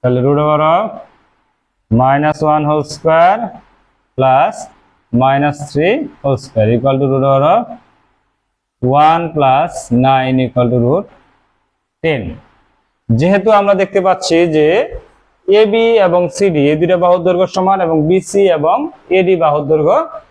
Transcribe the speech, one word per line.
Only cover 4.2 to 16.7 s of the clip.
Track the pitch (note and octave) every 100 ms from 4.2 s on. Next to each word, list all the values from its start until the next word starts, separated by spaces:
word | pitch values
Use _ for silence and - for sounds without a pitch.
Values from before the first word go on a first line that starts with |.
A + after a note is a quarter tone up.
| C3 C3 E3 - - _ _ _ _ A#2+
minus | C3 C#3 D3 C#3+ D3
three | C#3+ E3 C4 D4+ -
whole | C#3 C3 -
square | A2+ A2 A#2
equal | C3 C3+
to | C#3
root | C3+ C#3
over | C3+ D3
of | G3+ A#3+ - _ _ _ _ _ _ _ _ _ _
one | B2 C#3 D#3 E3 E3+ D#3
plus | C3+ C3 E3+ - - A#2+ C3
nine | C3+ C3 C3 B2+
equal | - B2
to | B2 A#2+
root | E3 G#3+ _ _ _ _ _ _ _ _ _
ten। | E3 C#3+ E2+ D#2 _ _ _ _ _ _ _ A2+
যেহেতু | E3 G3 G3+ G#3
আমরা | G3+ G3
দেখতে | F#3+ G3 F#3+
পাচ্ছি | F#3 - E3 F3 D#3
যে | D3+ F#3+ C#4 - - _ _ _ -
এবি | G#3 A3 A3+ A3+ A3+ F#3+
এবং | F3 F3 -
সিডি | G3+ D#3 C#3+